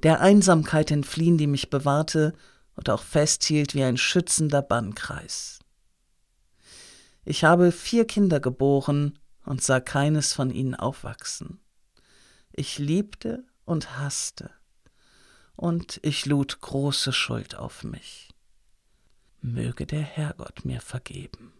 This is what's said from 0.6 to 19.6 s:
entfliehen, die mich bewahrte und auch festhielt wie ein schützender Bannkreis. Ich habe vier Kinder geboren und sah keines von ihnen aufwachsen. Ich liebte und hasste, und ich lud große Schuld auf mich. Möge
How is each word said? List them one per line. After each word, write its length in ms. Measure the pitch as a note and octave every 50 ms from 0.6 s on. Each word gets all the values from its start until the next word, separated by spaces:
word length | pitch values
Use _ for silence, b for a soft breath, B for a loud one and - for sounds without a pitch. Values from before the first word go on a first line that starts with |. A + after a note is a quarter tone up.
| D#3 - - D#3 D#3 -
entfliehen, 480 | D3+ D3 C#3 - - E3 E3 E3+ E3+ D#3+
die 80 | D3+
mich 240 | C#3+ C#3+ C3+ - -
bewahrte 640 | - C#3 D3 C#3+ C#3 D3 D#3 D#3 - D#3+ D3+ D3+ D#3+ b b b b b b b b
und 160 | - - -
auch 120 | G#2+ A2
festhielt 720 | - - - D#3 D3+ D3+ - - - - D#3 D3+ D3 C#3 -
wie 100 | C#3+ C3
ein 120 | C3 A#2+
schützender 640 | B2 - - - F3+ F3+ - - - D#3 D3+ D3 C#3+
Bannkreis. 1000 | C#3 - - A#2+ A2+ F#2+ G#2 - - - - - - - - - - - - - - _ _ _ _ _ _ _ _ _ _ _ _ _ _ _ _ _ B B B B B B B B B B B B B B B
Ich 200 | - D3 - -
habe 280 | D#3 E3+ F3 F3+ F3
vier 340 | E3+ - - - - A#3 A3+
Kinder 340 | A3+ - G#3 G3+ F#3+ E3 C#3
geboren 760 | - - C3 - C3+ C#3 C#3 C#3 C3+ - C#3+ C#3+ D3 D3 C#3+ _ - _ - _ -
und 180 | - C3+ B2
sah 180 | - - C3 B2+
keines 520 | B2+ - - C#3+ C#3+ D3 D#3 D3+ D3 -
von 180 | - - C#3 C3
ihnen 240 | - - C3 C3 -
aufwachsen. 840 | - E2+ B2 C#3 - - - - - - - - - - - E3+ - _ _ _ _ _ _ b b b b b b b b b b b b
Ich 260 | b - C#3+ - - -
liebte 680 | C#3+ C#3+ D#3+ F#3+ G3+ G#3 - - - A3+ A#3 B3 B3+ _ _ _ _
und 340 | - E3+ D#3 - - - C3
hasste, 520 | C#3+ C#3+ - - - - _ - - - - _ _ _ _ _ _ b b b b b b b b b b b b b b
und 460 | - - E3+ E3 E3+ E3+ - - -
ich 220 | - D3+ C#3+ - -
lud 360 | C#3 D3 C#3+ C#3 C3+ - -
große 520 | - - - C#3 C#3 C#3+ C#3 - - C3+
Schuld 420 | B2+ - - - A#2+ A2+ - - -
auf 300 | - - - - - -
mich. 460 | - - - - - - - - - - _ _ _ _ _ _ _ _ _ _ _ _ _ _ _ _ _ _ _ _ _
Möge 460 | - B2 A#2 A2+